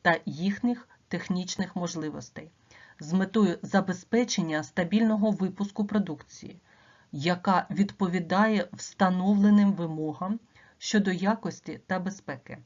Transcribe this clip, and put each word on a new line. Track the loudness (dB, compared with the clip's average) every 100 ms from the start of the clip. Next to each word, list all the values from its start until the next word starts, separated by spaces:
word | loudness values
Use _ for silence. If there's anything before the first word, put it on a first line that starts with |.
та | 4 2 -2
їхніх | -2 -2 0 -2 -2 -8 _ _
технічних | -8 -4 -4 -4 -6 -6 -4
можливостей | -6 -4 -6 -8 -14 -16 -18 _ _ -20 -20 -16
з | -2
метою | 0 2 2 2 0
забезпечення | 0 0 0 -6 0 0 2 0 0 -2
стабільного | -2 -4 0 2 2 2 0
випуску | 0 -2 -4 -6 -4 -2
продукції, | 0 -2 -6 -12 -18 -18 -20 _ _ _ _ _
яка | -4 -2 0 2 2 0
відповідає | 0 0 0 -2 -2 0 2 4 2 -2
встановленим | -10 -16 0 2 2 2 4 6 8 6
вимогам | 2 -4 -4 -6 -6 -6 -8 _ -20 -20 _
щодо | 0 2 2
якості | 0 0 0 -4 -8 -12 -14 -6
та | -4
безпеки. | -4 -8 -12 -12 -12 -18